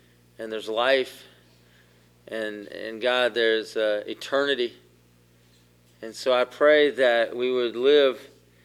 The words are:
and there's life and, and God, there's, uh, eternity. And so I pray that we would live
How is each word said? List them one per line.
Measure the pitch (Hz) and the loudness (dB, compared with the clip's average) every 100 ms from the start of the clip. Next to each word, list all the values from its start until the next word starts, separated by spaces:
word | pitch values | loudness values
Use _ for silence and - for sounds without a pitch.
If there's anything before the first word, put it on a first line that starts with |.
| _ _ _ - | _ _ _ -14
and | 110 | -10
there's | 110 107 | -10 -6
life | 110 123 135 123 - - _ _ _ _ _ _ _ _ _ - | -2 0 0 -2 -10 -20 _ _ _ _ _ _ _ _ _ -14
and, | 110 107 104 101 | -8 -8 -10 -14
and | 90 110 113 | -14 -12 -4
God, | 123 123 120 | -2 0 0
there's, | 113 113 110 107 113 | 2 2 0 -2 -2
uh, | 107 104 107 | 0 -2 -6
eternity. | 110 - 139 139 127 120 - _ _ _ _ _ _ _ _ _ _ _ _ | -10 -4 -2 0 -2 -4 -8 _ _ _ _ _ _ _ _ _ _ _ _
And | 113 | -16
so | 104 131 | -6 0
I | 123 | 0
pray | 123 - 147 151 147 | 0 2 4 6 4
that | 117 127 117 101 120 | 2 2 2 0 -2
we | 127 | -2
would | 127 120 113 | 0 -2 0
live | 135 147 135 117 - _ _ _ | 4 6 4 0 -12 _ _ _